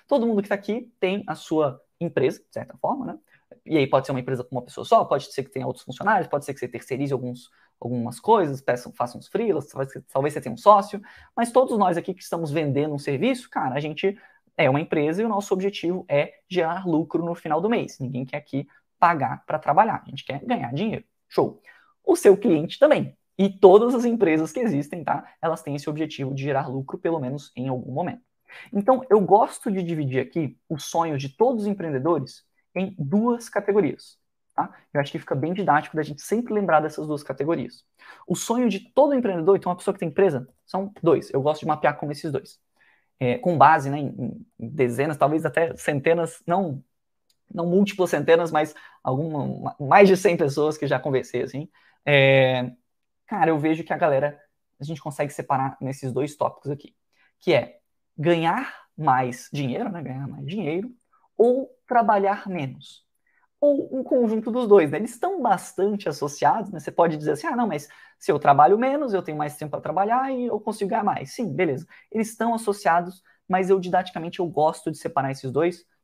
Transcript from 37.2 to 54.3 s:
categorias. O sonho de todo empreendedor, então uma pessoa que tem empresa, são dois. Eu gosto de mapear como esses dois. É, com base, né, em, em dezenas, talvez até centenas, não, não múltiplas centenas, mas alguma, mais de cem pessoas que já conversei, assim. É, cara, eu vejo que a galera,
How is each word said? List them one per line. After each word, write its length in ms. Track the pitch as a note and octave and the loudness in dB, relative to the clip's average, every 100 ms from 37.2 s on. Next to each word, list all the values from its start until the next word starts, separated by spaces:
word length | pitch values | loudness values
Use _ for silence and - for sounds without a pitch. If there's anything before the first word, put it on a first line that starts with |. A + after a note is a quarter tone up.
categorias. 640 | - C3+ C#3+ E3 - - _ _ - - - | -6 -6 -4 -4 -6 -14 _ _ -20 -14 -6
O 80 | F3+ | -6
sonho 320 | - A#3 A#3+ | -2 0 0
de 120 | F#3+ | -2
todo 340 | - C4 D4 | 0 4 4
empreendedor, 420 | C4 A#3+ F3 D#3+ G3 | 4 0 0 2 2
então 160 | F#3 | 2
uma 60 | F3+ | -4
pessoa 160 | - | -4
que 60 | G3 | -4
tem 100 | E3+ | -2
empresa, 380 | D3 G3 B2+ - _ _ | 2 2 2 -6 _ _
são 260 | F#3+ G3 - | -8 -8 -2
dois. 280 | E3 C3+ - | 2 2 2
Eu 80 | C3+ | -2
gosto 200 | C#3+ D3+ | 0 -2
de 80 | D#3 | -2
mapear 280 | D3+ D3+ D3 | 0 0 0
como 140 | D3 | -6
esses 200 | C#3+ E3 | -8 -6
dois. 280 | C3+ - - _ _ _ _ _ - | -6 -8 -18 _ _ _ _ _ -4
É, 180 | B2 - | -2 0
com 220 | F3+ D#3 | 0 6
base, 320 | C#3+ D#3+ C#3 | 6 6 2
né, 80 | D3 | -4
em, 440 | C#3 - B2 - - - | -6 -6 -8 -10 -16 -14
em 100 | A#2 | -8
dezenas, 480 | - B2+ A#2+ D3+ C#3+ | 0 0 0 -2 0
talvez 280 | D3 D#3 D#3 | 2 2 -2
até 300 | D#3+ E3 - | 0 -2 -2
centenas, 640 | - C#3+ D#3+ E3+ E3 - - | -4 0 2 0 -2 -6 -2
não, 360 | F3+ F3 C#3 - _ _ _ _ _ - | -2 -2 -6 -14 _ _ _ _ _ -12
não 140 | - F3 | -6 2
múltiplas 420 | F#3 G3+ - F3 | 2 2 0 0
centenas, 420 | D3+ D3 E3 E3 | 2 4 4 4
mas 220 | D3+ D#3 - - _ | 0 -2 -6 -20 _
alguma, 720 | C3 C3 D#3+ D3 C3+ - - - | -4 -2 -2 -4 -6 -6 -10 -8
mais 280 | C3+ F#3+ G3 | 6 8 8
de 100 | F#3 | 6
cem 180 | F#3+ E3+ | 4 2
pessoas 400 | C#3+ D3+ D3+ D3+ | 2 2 0 0
que 120 | C#3+ | -2
já 120 | C3 | -2
conversei, 440 | D3+ C3 C3 B2 | 0 -2 -2 -4
assim. 260 | C3 C#3 D#3 _ _ _ | -4 -8 -12 _ _ _
É, 680 | - C#3+ C3+ C3+ C3 B2+ B2 - _ _ _ _ - | 2 6 6 6 4 2 -4 -10 _ _ _ _ -10
cara, 240 | G#3 D#3+ | 0 2
eu 80 | D3+ | 2
vejo 240 | D#3 D#3+ | 0 -2
que 100 | D#3+ | -4
a 40 | D#3 | 0
galera, 440 | E3 C3+ D3 | 2 2 0